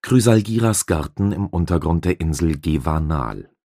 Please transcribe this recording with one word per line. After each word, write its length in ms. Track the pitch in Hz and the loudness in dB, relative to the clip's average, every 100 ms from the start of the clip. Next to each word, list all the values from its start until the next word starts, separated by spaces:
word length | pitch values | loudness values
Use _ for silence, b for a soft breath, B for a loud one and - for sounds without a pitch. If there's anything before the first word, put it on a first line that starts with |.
Chrysalgiras 840 | - 123 113 110 104 113 113 104 - | 4 4 6 4 2 0 0 0 0
Garten 460 | 85 71 - 98 | -2 -2 -2 -2
im 160 | 85 98 | -2 -4
Untergrund 580 | 87 82 85 78 85 90 | -2 0 0 2 0 0
der 160 | 85 | -2
Insel 360 | 80 73 82 73 | -2 0 0 0
Gevanal. 920 | 78 76 82 78 76 78 58 50 - _ _ | -2 -2 0 -2 -2 -4 -4 -8 -16 _ _